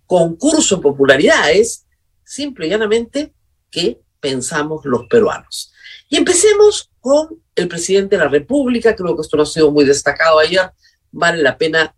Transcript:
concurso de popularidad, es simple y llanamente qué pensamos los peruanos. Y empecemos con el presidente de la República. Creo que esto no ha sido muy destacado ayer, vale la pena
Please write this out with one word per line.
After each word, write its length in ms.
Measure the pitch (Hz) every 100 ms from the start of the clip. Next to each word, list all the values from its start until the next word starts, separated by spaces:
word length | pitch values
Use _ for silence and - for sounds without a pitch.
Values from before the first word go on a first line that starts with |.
| -
concurso 720 | 180 165 165 285 311 - 175
de 60 |
popularidad, 680 | 143 135 139 135 220 302 151
es 340 | 180 233 - _ _ _ _
simple 440 | _ - 285 - 160
y 20 |
llanamente 640 | 214 208 233 233 285 302 _ _ _ _
qué 320 | 160 185 - _ _
pensamos 640 | 143 131 123 156 151 151
los 240 | 143 117 -
peruanos. 640 | 120 95 - - - - _ - - _
Y 100 | 339
empecemos 680 | 370 349 427 415 415 415 - _
con 420 | 254 294 320 - _ -
el 100 | 175
presidente 500 | 170 185 196 196 190
de 60 |
la 80 | 143
República. 640 | 147 143 285 247 233 226
Creo 220 | 214 175 156
que 60 |
esto 140 | 156 147
no 60 |
ha 40 | 147
sido 260 | 160 151
muy 120 | 147
destacado 540 | 139 139 147 143 160 156
ayer, 320 | 160 185 185 _ _ _ _
vale 280 | 151 170 170
la 160 | 135 -
pena 360 | 160 160 156